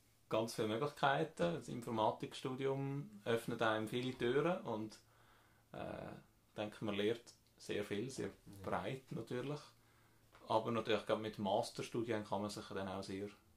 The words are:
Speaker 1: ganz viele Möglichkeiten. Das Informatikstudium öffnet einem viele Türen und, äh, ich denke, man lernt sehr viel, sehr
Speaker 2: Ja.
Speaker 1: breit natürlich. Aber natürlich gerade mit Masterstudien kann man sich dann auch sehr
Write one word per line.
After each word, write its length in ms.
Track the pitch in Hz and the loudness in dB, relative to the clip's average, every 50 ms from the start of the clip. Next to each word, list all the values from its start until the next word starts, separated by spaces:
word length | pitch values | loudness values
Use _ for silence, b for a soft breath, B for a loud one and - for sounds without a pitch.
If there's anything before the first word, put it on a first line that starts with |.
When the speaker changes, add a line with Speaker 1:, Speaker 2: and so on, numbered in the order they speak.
| _ _ _ _ _ - | _ _ _ _ _ 0
Speaker 1:
ganz 260 | - 110 110 117 - | 2 2 2 2 0
viele 120 | - 113 107 | 0 0 2
Möglichkeiten. 880 | 107 117 147 143 - - - 139 139 151 160 - - - 175 170 170 | 2 2 0 0 0 2 4 4 4 4 2 0 0 0 2 2 2
Das 140 | 143 - - | 0 -4 -6
Informatikstudium 1400 | 135 123 117 123 117 110 107 117 120 - - - - - - 135 127 127 135 135 135 135 139 139 139 143 143 - - - - | -6 -6 -4 -2 2 4 4 4 4 2 -4 -8 -6 -4 -4 -4 -2 0 0 0 0 0 0 -2 -2 -4 -6 -8 -10 -6 0
öffnet 380 | 120 117 117 - - 120 - 120 | 2 2 2 0 -2 0 2 2
einem 240 | 110 110 110 110 | 4 4 2 0
viele 300 | 107 123 123 120 127 123 - | -2 -2 -2 -2 -2 -2 0
Türen 420 | 127 120 127 143 151 170 180 190 - | 2 2 4 4 4 4 2 0 -2
und, 360 | 131 113 107 110 110 - - b b b b b b b b b b b b b b - | -4 -4 -4 -4 -6 -10 -14 b b b b b b b b b b b b b b -10
äh, 60 | - - - - - - - - - - - _ _ _ _ | -8 -6 -6 -6 -6 -8 -10 -10 -12 -16 -20 _ _ _ _
ich 60 | - | -6
denke, 280 | - 107 107 - - - | -4 -4 -4 -4 -4 -2
man 120 | 107 101 | 0 2
lernt 380 | 101 104 107 117 - - - - - _ _ _ | 4 4 4 4 2 -2 -16 -20 -20 _ _ _
sehr 280 | - - - 98 95 - | -12 -6 -4 -2 -2 -2
viel, 260 | - 101 101 117 135 | -2 -2 -2 -2 -4
sehr 160 | 135 - 107 | -4 -4 -4
Speaker 2:
Ja. 60 | 101 - - - - 101 98 95 | -4 -6 -8 -16 -18 -14 -8 -4
Speaker 1:
breit 480 | 107 101 92 90 107 131 131 - - 139 | 0 0 0 0 -2 -6 -6 -8 -8 -6
natürlich. 480 | 120 113 - 127 123 123 139 147 147 - - - b b b b b b b b b b b b - - - | -6 -6 -4 -4 -4 -2 -4 -4 -6 -8 -14 -20 b b b b b b b b b b b b -10 -2 2
Aber 240 | 117 110 104 117 117 | 4 4 4 4 2
natürlich 340 | 113 107 117 110 101 - | 2 4 4 4 4 4
gerade 160 | - 110 107 107 | 4 2 2 2
mit 160 | 110 107 - | -2 -2 0
Masterstudien 840 | 107 - - 120 113 - - - - - - 123 110 120 110 107 104 | 2 4 4 4 4 2 -2 -6 -6 -2 0 0 0 2 0 0 0
kann 160 | - 101 98 | 0 -2 0
man 100 | 104 104 | 0 -2
sich 140 | 101 104 101 | -4 -6 -8
dann 220 | - 101 95 95 95 | -6 -4 -4 -2 -2
auch 140 | 95 98 95 | -4 -4 -4
sehr 240 | - 98 95 101 104 - - - - - | -4 -4 -4 -4 -6 -8 -12 -20 -20 -20